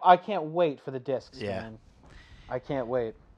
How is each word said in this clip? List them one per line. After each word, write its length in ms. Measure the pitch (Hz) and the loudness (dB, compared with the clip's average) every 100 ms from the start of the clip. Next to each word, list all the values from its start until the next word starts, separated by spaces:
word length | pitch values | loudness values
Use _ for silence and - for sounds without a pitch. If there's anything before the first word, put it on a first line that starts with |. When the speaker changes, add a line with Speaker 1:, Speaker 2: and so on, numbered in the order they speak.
Speaker 1:
I 120 | 180 180 | 6 6
can't 260 | 220 190 | 4 -4
wait 380 | 156 165 165 131 | -2 0 0 0
for 100 | - | -8
the 80 | 131 | -8
discs, 400 | 139 123 - 131 | -4 -6 -6 -8
Speaker 2:
Yeah. 220 | 104 95 | -6 -6
Speaker 1:
man. 160 | 113 110 - - - - - - - | -8 -14 -20 -20 -20 -20 -20 -20 -8
I 80 | 127 | -8
can't 300 | - 139 117 | -4 -4 -2
wait. 260 | 127 113 - - | -2 -2 -6 -18